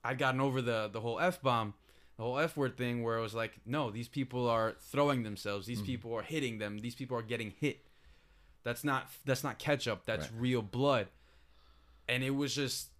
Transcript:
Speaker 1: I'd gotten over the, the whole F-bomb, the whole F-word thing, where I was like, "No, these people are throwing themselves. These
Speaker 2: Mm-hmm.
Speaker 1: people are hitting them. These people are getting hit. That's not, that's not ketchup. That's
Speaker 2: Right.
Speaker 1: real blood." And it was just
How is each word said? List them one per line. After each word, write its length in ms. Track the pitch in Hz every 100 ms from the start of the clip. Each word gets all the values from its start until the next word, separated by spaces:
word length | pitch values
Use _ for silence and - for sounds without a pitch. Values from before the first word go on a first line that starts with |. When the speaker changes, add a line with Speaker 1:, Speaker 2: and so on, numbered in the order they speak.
Speaker 1:
I'd 140 | 117 131
gotten 220 | 135 131
over 200 | 139 131
the, 300 | 120 113 107
the 80 | 107
whole 180 | 113 117
F-bomb, 540 | 175 180 131 120 107 - - - - -
the 60 |
whole 140 | 113 127
F-word 380 | 160 151 135 127
thing, 260 | 123 120
where 160 | 117 113
I 20 |
was 140 | 113
like, 260 | 113 113 -
"No, 260 | 110 143 131
these 180 | 104 120
people 400 | - 131 123 120
are 260 | 113 110 -
throwing 420 | - 135 143 131
themselves. 440 | 110 101 104 101 98
These 120 | 117
Speaker 2:
Mm-hmm. 80 | 101
Speaker 1:
people 280 | 127 113
are 80 | 113
hitting 360 | 101 156 131 110
them. 200 | 104 104
These 160 | 117 117
people 200 | 131 123
are 60 |
getting 300 | 113 117 110 92
hit. 180 | 147 - - - - - - - - -
That's 180 | 117 120
not, 260 | 147 110 - -
that's 200 | 131 127
not 160 | 143 113
ketchup. 440 | - 143 - 101 -
That's 220 | 110 73
Speaker 2:
Right. 80 | 113
Speaker 1:
real 220 | 123 127
blood." 440 | 104 120 139 131 98 - - - - - - - - - -
And 160 | 123
it 60 | 131
was 220 | 139 143
just 360 | 131 135 - - -